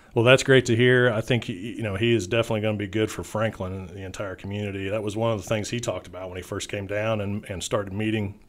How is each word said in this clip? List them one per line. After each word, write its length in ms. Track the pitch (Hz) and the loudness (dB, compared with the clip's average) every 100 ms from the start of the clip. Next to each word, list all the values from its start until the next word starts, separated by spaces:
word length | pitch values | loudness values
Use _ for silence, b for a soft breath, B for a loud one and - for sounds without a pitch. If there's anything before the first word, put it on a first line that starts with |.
| B | B
Well, 120 | 123 117 | 4 6
that's 180 | 131 | 6
great 220 | - 131 123 | 8 6 6
to 100 | 113 | 6
hear. 360 | 123 127 123 | 6 6 4
I 80 | 110 | 2
think, 240 | - 120 - | 0 0 -2
y-, 60 | 90 | -8
you 280 | 110 101 | -8 -6
know, 120 | 110 98 | -4 0
he 180 | 117 | 4
is 140 | 113 92 | 4 2
definitely 340 | 117 113 110 | 0 0 0
gonna 160 | 107 104 | 0 -2
be 100 | 101 | -2
good 220 | 107 107 | 0 0
for 140 | - | -2
Franklin 480 | 85 107 110 - 92 | -6 -2 -2 -2 -6
and 160 | 95 92 | -8 -10
the 140 | 98 | -12
entire 320 | 95 95 101 90 | -10 -8 -8 -8
community. 540 | 98 104 104 98 95 | -6 -4 -4 -4 -4
That 120 | 110 | -4
was 120 | 104 101 | -4 0
one 160 | 117 | 0
of 100 | 107 | 0
the 60 | - | -2
things 220 | 110 98 | -2 -2
he 100 | 120 | -4
talked 280 | 120 92 - | -4 -6 -8
about 200 | 90 92 | -12 -10
when 60 | 92 | -10
he 40 | |
first 240 | - 101 - | -8 -8 -6
came 200 | 104 95 | -6 -4
down 340 | 104 110 110 | -2 0 -2
and, 240 | 101 104 - | -2 -4 -6
and 180 | 90 | -8
started 300 | - 113 98 | -4 -4 -2
meeting 440 | 98 110 110 98 - | -2 0 0 -2 -8